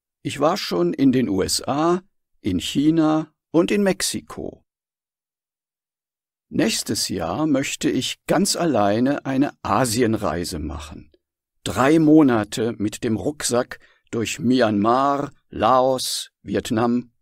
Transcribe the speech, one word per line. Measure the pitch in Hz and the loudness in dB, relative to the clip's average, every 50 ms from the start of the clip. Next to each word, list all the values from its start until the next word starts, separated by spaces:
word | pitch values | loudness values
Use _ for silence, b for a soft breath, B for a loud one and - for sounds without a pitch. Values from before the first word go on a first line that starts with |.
| _ _ _ _ - | _ _ _ _ -10
Ich | - - 143 | -8 -4 0
war | 143 156 185 | 0 0 0
schon | - - - 196 175 175 175 - | 0 -4 -4 -2 0 0 0 0
in | - 135 135 123 | 2 4 4 4
den | 131 120 101 | 4 0 0
U | 98 92 | 0 -2
S | 87 - - - - | -2 -2 -2 -4 -4
A, | - 127 143 156 170 175 185 - _ _ _ _ _ _ _ | -4 -2 0 0 0 0 -2 -4 _ _ _ _ _ _ _
in | - - - 90 | -4 -2 -2 -2
China | - - - - 143 156 160 165 156 156 156 156 156 - _ _ _ _ | -4 -4 -2 0 2 2 4 4 2 2 0 0 -4 -6 _ _ _ _
und | - 160 180 190 | 0 2 2 2
in | 214 208 202 | 2 2 2
Mexiko. | 196 185 - - - - - - - - - - 50 - - _ _ _ _ _ _ _ _ _ _ _ _ _ _ _ _ _ _ _ _ _ _ _ _ _ _ _ _ _ _ _ _ _ _ _ _ _ - | 0 0 -2 -4 -6 -6 -8 -10 -12 -14 -12 -12 -12 -12 -16 _ _ _ _ _ _ _ _ _ _ _ _ _ _ _ _ _ _ _ _ _ _ _ _ _ _ _ _ _ _ _ _ _ _ _ _ _ -8
Nächstes | - - 156 226 - - - - 117 - - | -2 -2 0 0 0 -4 -4 -4 -4 -4 -4
Jahr | - - 92 82 80 90 127 156 | -4 -4 -4 -4 -4 -2 -2 0
möchte | 311 277 262 277 - - - - 147 | 0 0 0 -2 -4 -6 -4 -2 -2
ich | - 131 - - - _ - | -2 -2 -2 -4 -8 _ -2
ganz | - 170 - 196 - - | 0 0 0 2 0 -2
alleine | - 170 170 131 107 101 98 104 113 123 135 147 - - | -2 -2 0 2 2 2 2 2 2 0 0 -2 -2 -4
eine | 139 135 131 143 - - _ | -4 0 0 0 -2 -2 _
Asienreise | - 110 101 110 131 123 104 120 123 107 110 - 101 85 73 87 87 - 92 80 | -4 0 2 2 2 2 2 2 2 2 2 0 -2 -2 -4 -4 -6 -6 -8 -8
machen. | - - - - - - - - - _ _ _ _ _ _ _ _ _ _ _ - | -8 -8 -10 -10 -12 -14 -18 -20 -20 _ _ _ _ _ _ _ _ _ _ _ -8
Drei | - 104 101 127 139 160 165 | -6 -2 0 2 4 4 4
Monate | 160 151 151 156 156 131 120 110 104 - - - 110 113 - | 6 6 8 8 8 6 4 2 -2 -4 -4 -4 -4 -4 -4
mit | - 101 107 - - - | -4 -4 -6 -4 -4 -4
dem | 123 110 | -2 -2
Rucksack | 101 90 131 151 - - - 120 120 127 - - - b b b b b b | -2 -2 -4 -6 -4 -4 -2 0 0 -2 -2 -8 -18 b b b b b b
durch | - 120 110 - - - | -6 -4 -4 -4 -4 -2
Myanmar, | - 117 127 127 117 107 107 101 101 113 120 131 139 143 143 139 143 143 - _ _ | 0 2 2 4 4 2 2 2 2 2 2 2 2 0 0 -2 -4 -8 -10 _ _
Laos, | - - - 107 113 127 131 127 131 131 127 - - - - - - _ _ | -12 -6 0 2 4 4 4 4 2 2 0 -2 -6 -6 -8 -10 -12 _ _
Vietnam, | - - 101 104 95 - 117 110 120 117 120 123 120 - _ _ | -8 -4 -4 -4 -2 -2 0 0 2 2 0 -2 -4 -6 _ _